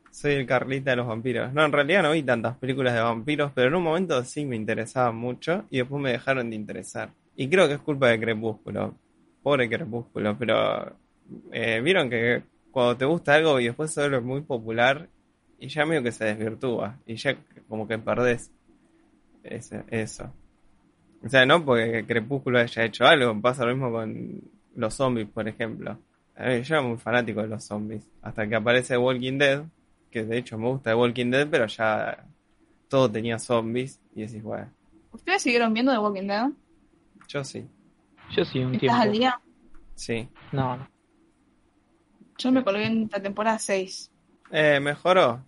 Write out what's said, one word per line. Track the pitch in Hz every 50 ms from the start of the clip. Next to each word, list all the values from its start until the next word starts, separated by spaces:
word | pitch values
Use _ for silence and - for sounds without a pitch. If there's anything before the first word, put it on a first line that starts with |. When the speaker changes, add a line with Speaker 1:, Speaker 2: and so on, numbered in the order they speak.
| _ _
Speaker 1:
Soy | - - - 147 143
el | 139 131
Carlita | 123 131 123 117 127 135 139 135 139
de | 127 120
los | 120 120
vampiros. | 110 113 117 127 117 113 110 123 135
No, | 151 156
en | 147
realidad | 143 147 139 143 180 202 170
no | 147
vi | 160 165 139
tantas | 127 123 117 110 117 127 -
películas | 131 131 131 135 131 123 120
de | 113
vampiros, | 113 117 113 113 110 151 151 143 147 143 135
pero | 135 123 127
en | 156
un | 185 170
momento | 160 156 175 190 170 151 127 123
sí | - - 151 147
me | 139 120 110
interesaban | 110 110 110 113 113 - - 131 127 120 113
mucho | 113 120 123 123 - - 160 170 208 208 -
y | 143 131
después | 123 135 139 143
me | 139 131
dejaron | 120 123 - 135 135 131 120 117
de | 110 107
interesar. | 107 104 - 92 92 - - 113 110 104 - _ _ _ _ -
Y | - 131
creo | 175 196 180 139
que | 143
es | 139
culpa | - - 147 139 135 120
de | 117 110
Crepúsculo. | 110 113 110 107 113 113 104 - _ - 101 101 101 104 - - _ _ _ _ _ _ _ _ -
Pobre | 135 147 131 123 110
Crepúsculo, | 117 104 170 110 113 117 117 - - 110 104 104 107 -
pero, | 120 110 110 110 107 104 104 - - - - - _ _ _ _ _ - 127 - - - -
eh, | 127 113 113 110 113
vieron | 123 165 190 185 147 120
que | 120 113 117 120 120 117 - - _ _ _ _
cuando | - 131 123 120 120 123
te | 127
gusta | 143 165 170 - 147 143
algo | 156 160 160 143 127
y | 120 117
después | 120 - 156 156 -
se | 156
vuelve | 143 143 139 127
muy | 117 127 131 143
popular | 156 - 139 117 110 113 113 117 120 131 139 151 175 - _ _ _ _ _ _ _ _ _ _
y | - 135
ya | 143 151 147
medio | 160 165 147 120
que | 120
se | 117 - 113
desvirtúa | 107 107 110 110 110 110 - 135 127 113 95 - 101 120 - _
y | - 113
ya | 113 - 139 127 - - _ _ - - -
como | 110 107 107 104
que | 113 110
perdés | 110 110 107 113 123 123 120 117 - - _ _ _ _ _ _ _ _ _ _ _ _ _ _ _ _ _ _ -
ese, | - - 113 - - 107 104 - -
eso. | 117 113 107 107 - - - 127 - - - _ _ _ _ _ _ _ _ _ _ _ _ _ _ _ -
O | 120
sea, | 131 131 127
no | 131 156 175 156
porque | 139 123 117 113 117 117 113 110
Crepúsculo | 113 117 117 107 123 143 135 135 131 123 123
haya | 117 117 - 113 117
hecho | 110 - - 120
algo, | 143 165 147 123 120 107 104
pasa | 107 123 131 139 120
lo | 120 123
mismo | 135 135 120
con | 113 113 110 110 113 117 120 117 - - - - - _ _ _ _
los | 127 117 107 -
zombies, | - 135 131 123 113 107 101
por | - 113 107 113
ejemplo. | 107 - 117 110 113 - - - 107 - - _ _ _ _ _ _
A | - 104
ver, | 123 131 117 127
yo | 143 160
era | 151 131 120
muy | 117 117
fanático | - 110 117 123 120 110 104 104
de | 107 110
los | 110 104 -
zombies, | - 104 107 107 107 110 104 - _ _ -
hasta | - 101 - 113 107 104
que | 117
aparece | 110 107 117 120 127 123 - 135 120
Walking | 123 127 131 123 123 131 135 139
Dead, | 143 139 139 143 151 165 - _ _ _ _ _ _ _
que | - 117 110
de | 110 113 123
hecho | 120 - 113 110
me | 110 123
gusta | 131 135 - 117
The | 113
Walking | 117 123 120 113 123 123 123
Dead, | 127 135 147 147
pero | 165 143 117
ya | 104 - - 110 110 107 110 107 110 - - - - - _ _ _ _ _ _ _ _ _ _ _
todo | 135 135 131 113
tenía | 107 110 110 117 113 113
zombies | - - 123 117 110 113 117 123 131 135 - - _ _ _
y | - 107
decís, | 113 117 107 110
"Bueno". | 107 110 107 101 - - _ _ _ _ _ _ _
Speaker 2:
¿Ustedes | - 233 - 349 370 403
siguieron | - 277 240 240 233 226 214
viendo | 226 247 269
The | 262 214
Walking | 208 208 202 190 190 202
Dead? | 202 208 240 285 294 - _ _ _ _ _ _ _ _ _ _ _ _ - -
Speaker 1:
Yo | - 143 135
sí. | - - 110 113 - - _ _ _ _ _ _ _ _ _ - -
Speaker 3:
Yo | - - 170
sí, | - - 131
un | 127 127 127
Speaker 2:
¿Estás | -
Speaker 3:
tiempo. | 143 - 233 240
Speaker 2:
al | 226 208
día? | 208 220 247 254 247 240 - _ _ _ _ - - - - - -
Speaker 1:
Sí. | - - - 117 117 127 - - - - -
Speaker 3:
No, | - 139 131 127 123 127
no. | 131 - _ _ _ _ _ _ _ _ _ _ _ _ _ _ _ _ _ _ _ _ _ _ _ _ _ _ - - _ -
Speaker 2:
Yo | - 254
me | 262 262
Speaker 1:
Sí. | 254
Speaker 2:
colgué | 202 196 208 214
en | 220 226 226 220 214
la | 202 202
temporada | 196 202 202 208 214 226 220 220
seis. | - - 196 190 185 190 - - - - _ _ _ _ _ _ _ _
Speaker 1:
Eh, | - 156 156 151 147 139
mejoró. | 143 147 147 - - 175 185 185 160 127 113 131 131